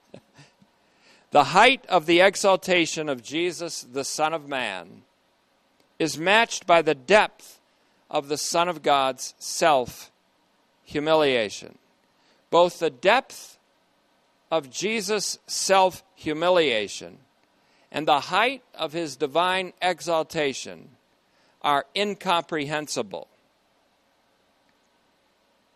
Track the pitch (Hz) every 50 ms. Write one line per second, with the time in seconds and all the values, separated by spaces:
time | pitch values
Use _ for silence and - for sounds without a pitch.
0 | _ _ - - _ _ _ - 143 _ _ _ _ _ _ _ _ _ _ _
1 | _ _ _ _ _ _ - 143 139 131 147 185 220 254 269 - - - 185 180
2 | 151 160 170 170 180 202 202 - - 202 190 180 - - 185 180 165 151 - 160
3 | 156 151 139 123 110 107 135 160 170 180 160 139 175 165 - - - 120 123 135
4 | 135 - - - 151 156 160 160 147 143 143 131 123 107 98 92 85 92 113 -
5 | _ _ _ _ _ _ _ _ _ _ _ _ _ _ _ _ _ _ _ -
6 | 165 156 135 143 160 180 202 220 233 220 - - - - 175 170 160 156 151 139
7 | 127 127 190 214 190 165 - _ - - - _ _ _ _ _ _ _ _ _
8 | _ _ - 151 143 139 147 139 - - - 170 170 180 175 151 139 151 143 139
9 | 135 131 131 127 - - - _ - - - - 170 165 151 131 123 - - -
10 | - - _ _ _ _ _ _ _ _ _ _ _ _ _ _ _ - - 151
11 | 147 156 160 156 151 139 131 120 110 98 - - - - - _ _ _ _ _
12 | _ _ _ _ _ _ _ _ _ _ - 165 175 180 170 - 165 160 135 123
13 | - 185 220 254 - - - - - - - _ _ _ _ _ _ _ _ _
14 | _ _ _ _ _ _ _ _ _ _ 165 160 147 131 120 - 165 208 226 233
15 | 190 180 214 208 - - - - _ - - - - - 190 190 190 185 - -
16 | - _ _ _ - 156 151 151 165 180 185 180 165 139 117 107 104 92 - -
17 | 95 85 92 - _ _ _ _ _ _ _ _ _ _ _ _ _ _ - 139
18 | 156 156 151 143 127 127 175 190 220 254 277 254 - _ _ - 156 156 143 170
19 | 170 151 131 123 156 139 131 165 175 180 185 185 185 180 - _ - 180 180 156
20 | - 175 165 160 156 - - 165 151 143 123 - - - 90 80 - - _ _
21 | _ _ _ _ _ _ _ _ _ _ _ _ - 143 143 139 135 - _ 190
22 | 208 208 196 - - 190 180 170 160 - 175 156 143 139 156 151 151 139 - 139
23 | 117 101 92 80 - - _ _ _ _ _ _ _ _ _ _ _ _ _ _
24 | _ _ _ _ _ _ _ _ _ _ _ _ _ _ _ _ _ _ _ _
25 | _ _ _ _ _ _ _ _ _ _ _ _ _ _ _